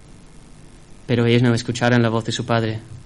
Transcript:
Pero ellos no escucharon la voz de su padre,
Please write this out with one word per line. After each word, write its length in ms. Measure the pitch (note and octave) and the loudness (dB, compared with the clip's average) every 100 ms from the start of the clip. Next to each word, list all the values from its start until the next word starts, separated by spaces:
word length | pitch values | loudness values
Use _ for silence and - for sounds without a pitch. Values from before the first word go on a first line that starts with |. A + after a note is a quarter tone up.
| - - - - - - - - - - - | -20 -20 -20 -20 -20 -20 -20 -20 -20 -14 -4
Pero 220 | A#2+ A#2 | 0 2
ellos 160 | A#2+ | 4
no 100 | B2 | 4
escucharon 480 | A#2 B2 A#2+ A#2+ A#2+ | 0 -2 -2 2 2
la 80 | A2+ | 2
voz 160 | A2+ A#2 | -2 -4
de 60 | |
su 160 | A2+ A#2 | -6 -2
padre, 320 | A#2 A2 A2 - - | -2 -2 -6 -12 -20